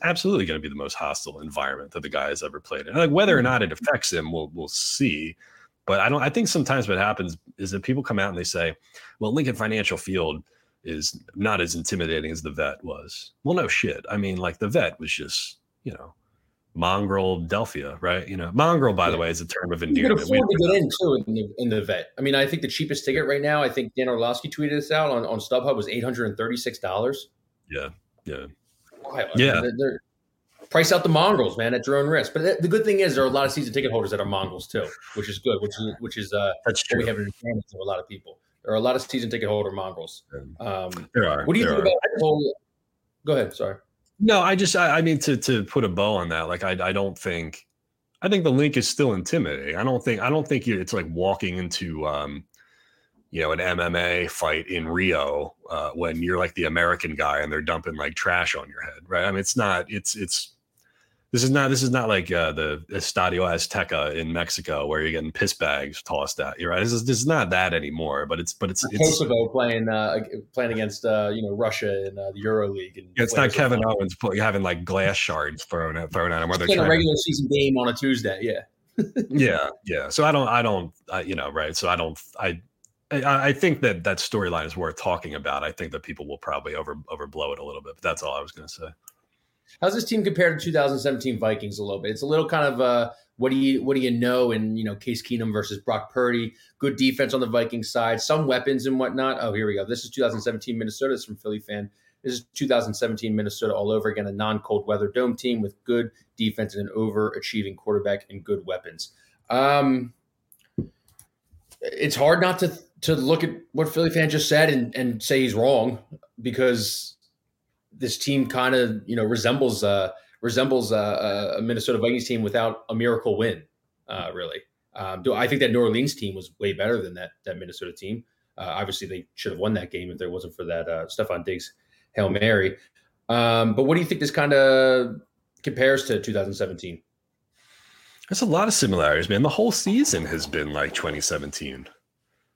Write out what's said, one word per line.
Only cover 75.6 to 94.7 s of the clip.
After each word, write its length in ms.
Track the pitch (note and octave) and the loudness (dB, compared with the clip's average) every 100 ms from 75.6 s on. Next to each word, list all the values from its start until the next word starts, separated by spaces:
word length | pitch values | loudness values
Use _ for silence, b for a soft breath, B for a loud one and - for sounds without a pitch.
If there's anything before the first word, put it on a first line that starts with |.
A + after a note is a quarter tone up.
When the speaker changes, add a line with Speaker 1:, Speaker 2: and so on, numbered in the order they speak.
Speaker 1:
thrown 320 | - F2 D#2+ E2 | -6 -4 -4 -4
at, 160 | D#2+ | -4
thrown 180 | F#2+ F2 | -2 0
at 120 | E2 | 0
him. 60 | E2 | 0
Where 100 | F2+ | 0
they're 100 | E3+ | 2
Speaker 2:
playing 120 | F3+ | 4
a 40 | |
Speaker 1:
trying 60 | D#3+ | 4
to 60 | E3 | 4
Speaker 2:
regular 200 | D#3+ D3+ | 4 2
season 320 | E3+ D3 C3 | 0 -2 0
game 260 | C#3+ C#3 C3 | 2 4 4
on 120 | A#2+ | 2
a 40 | |
Tuesday, 460 | A#2+ C3+ B2 G#2+ F#2+ | 0 0 2 0 -2
yeah. 640 | A2+ G#2 - _ _ - G3+ B3+ | -2 -4 -8 _ _ -4 -2 -2
<laughs> 60 | - | 0
Speaker 1:
Yeah, 400 | C#3+ B2 D#2+ C#2 - | 4 4 4 -2 -6
yeah. 240 | G2 D#2 C#2 | -6 -4 -2
So 160 | - | 2
I 60 | D3+ | 4
don't, 180 | D3 A#2+ | 4 4
I 140 | A#2+ | 2
don't, 300 | A#2 F#2+ F2 - - | 2 0 -2 -12 -8
I, 100 | F#2 | -6
you 120 | E2+ | -4
know, 160 | E2+ C#2+ | -4 -4
right? 260 | D2 D#2 E2 | -4 -4 -2
So 120 | F2 | 0
I 80 | F2 | 0
don't, 220 | E2 D2+ - - | -2 -6 -16 -6
I, 240 | F#2+ E2+ - _ _ _ _ | -4 -4 -12 _ _ _ _
I, 380 | C#3+ C#3 C3+ C#3 | -2 2 4 2
I 40 | |
think 300 | C#3 F#3 C#3+ | 4 2 4
that 220 | B2 F2 | 2 2
that 140 | F#2 F#2+ | -2 -2
storyline 460 | - A2 F#2 E2 | -2 -2 0 -2
is 120 | D#2 E2 | -4 -4
worth 200 | D#2+ - | -6 -4
talking 380 | F#2+ F2 E2 | -2 -2 -4
about. 300 | D2 D2 C#2 | -8 -4 -4
I 80 | D2+ | -4
think 200 | - E2 | -6 -10
that 100 | - | -10
people 240 | - D#2 D2 | -12 -12 -12
will 120 | C#2+ | -10
probably 380 | - C#2+ D2 D2+ | -6 -6 -6 -8
over, 180 | D2+ D2 C#2+ | -8 -10 -12
overblow 420 | D2+ D2 D2+ C#2+ | -12 -10 -6 -6
it 60 | C#2+ | -6
a 60 | |
little 180 | C#2+ C#2+ | -10 -14
bit, 140 | C#2+ C#2+ | -16 -6
but 60 | |
that's 200 | F2 D#2 | -6 -4
all 100 | D2+ | -6
I 80 | C#2 | -8
was 120 | D2 | -10
gonna 160 | - D#2 | -16 -20
say. 180 | - D#2+ D#2 - _ _ _ _ _ b b | -14 -16 -16 -20 _ _ _ _ _ b b
Speaker 2:
How's 140 | F3+ | -2
this 100 | A3+ | -2
team 200 | A3+ A3 | -2 0
compared 340 | G3 E3 F3 D#3 | 0 2 2 2
to 60 | |
two 80 | E3 | 0
thousand 260 | D#3 C#3 C#3 | 2 2 2
seventeen 380 | C#3+ B2+ C3 A2 | -2 -2 -4 0
Vikings 400 | A2 G#2 G#2 G2+ | 0 0 -4 -8
a 60 | |
little 160 | G2+ G2 | -6 -6
bit? 120 | G#2 | -6
It's 100 | A2 | -6
a 40 | C#3 | 0
little 220 | D#3 D#3 | 0 2
kind 160 | D#3+ | 2
of, 160 | C#3+ B2 | 2 2
uh, 300 | B2 A#2+ A#2 B B - | 2 2 0 B B -2
what 140 | B2+ | 0
do 60 | C3+ | 4
you, 260 | C3+ C3+ | 2 2
what 100 | C3 | 2
do 60 | C#3 | 0
you 100 | B2+ | 2
know 400 | A#2 B2 B2+ B2 | 2 2 4 4
in, 260 | A2 A2 | 2 -2